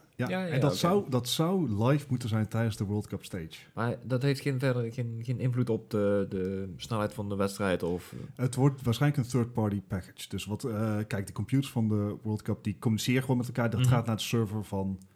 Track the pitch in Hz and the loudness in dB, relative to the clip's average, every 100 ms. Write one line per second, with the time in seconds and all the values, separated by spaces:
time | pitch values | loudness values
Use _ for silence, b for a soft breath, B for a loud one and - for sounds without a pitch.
0 | - - 127 185 185 143 143 98 170 202 | -12 -6 -4 -2 -2 2 2 2 2 2
1 | 180 127 120 - 165 196 135 101 120 147 | 2 -2 0 0 2 2 0 2 4 4
2 | - 131 110 110 107 113 117 - 101 104 | 2 -4 0 0 0 0 0 0 -2 -2
3 | - 98 - 95 80 - - - 117 101 | -4 -8 -8 -8 -10 -12 -12 -4 -2 -4
4 | 110 127 139 139 143 127 135 123 117 120 | -2 0 2 0 -2 0 0 0 -2 -4
5 | 117 113 117 117 123 123 120 110 - 104 | -4 -4 -4 0 0 2 2 0 0 2
6 | 101 101 95 98 92 95 95 85 - 110 | 4 2 2 -2 -2 -2 -6 -8 -4 -2
7 | 104 - 101 98 98 - 98 87 85 87 | -2 -4 -4 0 0 0 0 2 0 -4
8 | - - - - 127 127 143 131 117 113 | -6 -14 -12 -4 -2 4 2 4 0 2
9 | 147 143 123 127 120 120 107 101 - 95 | 2 2 0 0 0 0 0 0 -2 -6
10 | - - - 98 - 104 127 107 110 107 | -6 -14 -10 -8 -4 -4 -4 -2 0 -2
11 | 110 98 98 - 104 135 135 120 110 107 | -2 -4 -4 -6 0 2 2 0 2 2
12 | 104 - 107 107 - 101 107 92 120 107 | 0 -2 -4 -2 -2 -4 -4 0 2 2
13 | - 127 135 123 120 120 117 110 127 123 | 2 2 2 0 0 0 0 4 4 4
14 | 113 110 - 117 107 107 98 98 98 92 | 4 -2 0 0 0 -2 -4 -4 -2 -4
15 | - | -10